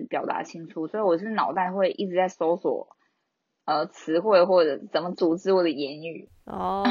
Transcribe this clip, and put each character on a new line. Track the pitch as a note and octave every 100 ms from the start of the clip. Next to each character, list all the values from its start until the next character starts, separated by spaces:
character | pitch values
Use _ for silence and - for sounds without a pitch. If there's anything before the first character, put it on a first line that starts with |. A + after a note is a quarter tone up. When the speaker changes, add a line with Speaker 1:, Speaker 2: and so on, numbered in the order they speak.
| C#3+
Speaker 1:
表 | C#3+ -
达 | -
清 | - E3 D#3+
楚， | E3 D#3+
所 | G#3+
以 |
我 | G#3 E3+
是 | G#3+
脑 | G#3 -
袋 | F#3+ F3+
会 | F#3+ F#3
一 | - G3
直 | F3
在 | F#3
搜 | - E3 F3
索， | D#3 A#2+ - _ _ _ _ _ _ _ -
呃， | D3+ E3+
词 | - - E3
汇 | G#3+ F#3+
或 | F3+ F#3
者 | D#3 C#3 -
怎 | D#3
么 | F3
组 | F3+ F3 E3+
织 | F#3+
我 | F#3+
的 | E3+
言 | C#3 C#3 D3+
语。 | E3 D#3 - _ -
Speaker 2:
哦。 | - F#3 G3 G3+